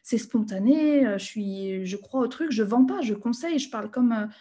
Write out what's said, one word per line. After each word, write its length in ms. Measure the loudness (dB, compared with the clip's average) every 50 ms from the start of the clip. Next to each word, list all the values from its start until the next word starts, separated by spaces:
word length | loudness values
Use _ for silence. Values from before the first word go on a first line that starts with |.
c'est 160 | _ -2 -2
spontané, 880 | -2 -2 0 -2 -2 0 0 -2 2 4 4 4 6 4 4 4 4 4
euh, 120 | 2 0
je 80 | -2 -6
suis, 600 | -6 -8 -6 -6 -6 -6 -6 -6 -6 -4 -4 -4
je 120 | -6 -6
crois 240 | -8 -10 -6 -2 -2
au 60 | -2
truc, 260 | -2 -2 -4 -4 -2 0
je 100 | 0 0
vends 220 | 2 4 4 4
pas, 160 | 4 2 0
je 120 | -2 -2 -4
conseille, 460 | -2 -2 -4 -4 -2 -4 -2 -2 -2
je 100 | -4 -4
parle 220 | -8 -8 -8 -6
comme, 220 | -2 0 2 2 2
euh, 140 | 0 -2 -6 -8 -14